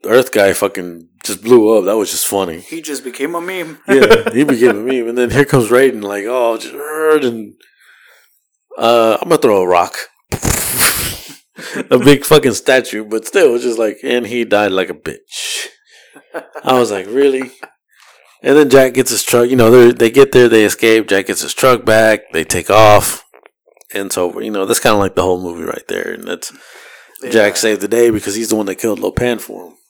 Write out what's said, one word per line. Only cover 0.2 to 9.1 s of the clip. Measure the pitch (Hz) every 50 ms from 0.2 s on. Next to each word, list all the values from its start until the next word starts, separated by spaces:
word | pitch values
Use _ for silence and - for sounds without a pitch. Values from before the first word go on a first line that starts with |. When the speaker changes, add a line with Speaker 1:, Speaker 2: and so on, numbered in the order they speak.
| 123 -
Speaker 1:
guy, | - 107 98 98 90
fucking | - 101 98 - 95 90 87 85 85 82 _ _ _ -
just | - 104 90 98
blew | 113 123 117 107 107 113
up. | 107 92
That | 92 104
was | 110 101 87
just | - - -
funny. | - 101 98 95 85 80 85
Speaker 2:
He | 95 - 160 165
just | 156 151 147 127 127
became | 127 120 - 135 156 175
a | 170
meme. | 170 180 190 185 170 160 156 - _ -
Speaker 1:
Yeah, | 147 135 127 - - - - -
he | 113 120 147
became | 147 135 110 120 120 107
a | 104 110
meme. | 127 131 127 117 117
And | 120
then | 123 123 117
here | 107 135 143
comes | 135 - 135 117 104
Raiden, | 117 127 135 131 - 110 104
like, | 101 101 101 98
oh, | 110 123 127 120 117 113
just, | 107 110 131 - - 147 151 156 156 160 156 156 151 139
and, | 123 117 113 107 104 104 _ _ _ _ _ _ _ _ _ _ _ _ _ _ _ _ _ _ _ _ _ _ _ -
uh, | - - 117 120 117 113 113